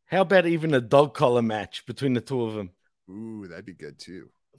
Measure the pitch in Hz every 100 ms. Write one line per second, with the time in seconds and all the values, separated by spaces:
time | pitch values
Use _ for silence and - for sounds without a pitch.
0 | - 175 185 190 170 165 147 131 117 139
1 | 147 - 143 120 113 107 95 - - 117
2 | 139 123 113 131 113 107 95 _ _ _
3 | _ 98 113 110 95 82 - 82 73 71
4 | - 90 57 _ _